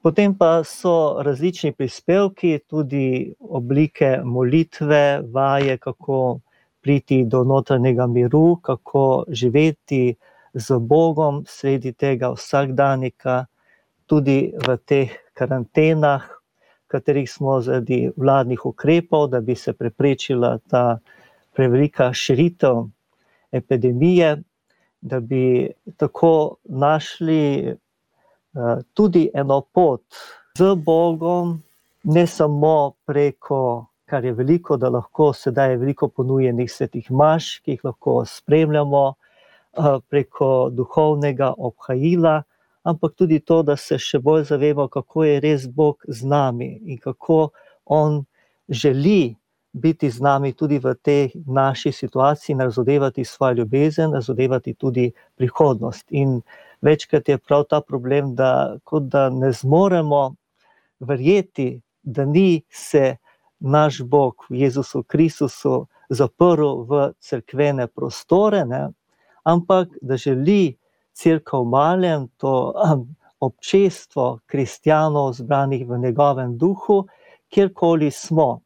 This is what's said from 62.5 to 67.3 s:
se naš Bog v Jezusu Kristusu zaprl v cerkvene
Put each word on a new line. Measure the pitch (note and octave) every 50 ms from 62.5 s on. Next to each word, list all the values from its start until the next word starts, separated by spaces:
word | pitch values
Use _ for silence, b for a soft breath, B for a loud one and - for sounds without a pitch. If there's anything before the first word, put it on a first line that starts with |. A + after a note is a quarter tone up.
| E3+ D#3 _ _
se | - - - - - D3 C3+ C3 C3 - _ _ _ _ _ _ _ _
naš | - C3 C#3+ D3+ D3+ D3+ C3+ -
Bog | C3 A#2+ C#3+ D3 C#3 B2+ - _ - _
v | B2 B2 C#3
Jezusu | C3+ B2 C3+ A2+ - - C3+ A#2
Kristusu | _ - C#3+ E3 D#3+ - - D3 B2 - - - C#3 C3 B2+ C3 b b b b b
zaprl | C3+ A#2 C#3 A#2 _ _ F3 F3+ E3+ D3+ D3+ C#3+ C3+ B2+ A#2 A#2
v | C#3+ C#3+ C#3 C#3+ - _
cerkvene | _ -